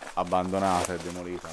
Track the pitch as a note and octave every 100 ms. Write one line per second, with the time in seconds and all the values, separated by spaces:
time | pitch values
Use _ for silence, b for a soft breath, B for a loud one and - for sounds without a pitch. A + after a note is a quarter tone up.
0 | - - F2+ F#2 F#2 F#2+ G2 F2+ F2 F2
1 | E2+ F2 F2 F2 E2